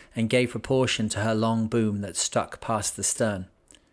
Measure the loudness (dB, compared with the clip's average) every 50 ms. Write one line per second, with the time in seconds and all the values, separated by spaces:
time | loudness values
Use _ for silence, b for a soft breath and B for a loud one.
0 | B B B -2 0 2 4 2 2 2 -2 -4 -2 2 2 2 2 2 0 0
1 | -2 -2 -2 -2 0 0 2 2 2 2 2 2 0 2 2 2 2 2 0 -2
2 | -4 -4 -4 -4 -4 -2 0 -2 -2 -2 -6 -8 -4 -2 -2 -2 -2 -4 -4 -4
3 | -4 -2 0 0 0 0 0 -2 -6 -10 _ _ _ -20 b b b b